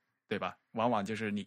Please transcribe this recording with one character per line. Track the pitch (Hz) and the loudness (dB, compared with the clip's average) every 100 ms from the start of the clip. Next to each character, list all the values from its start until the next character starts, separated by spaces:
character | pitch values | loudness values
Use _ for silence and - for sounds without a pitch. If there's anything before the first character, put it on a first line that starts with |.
| _ _ - | _ _ -6
对 | 101 | -2
吧？ | 92 - _ | -2 -6 _
往 | 113 117 | 0 2
往 | 110 | 2
就 | 98 107 | 0 -2
是 | 110 | -2
你 | 104 | -4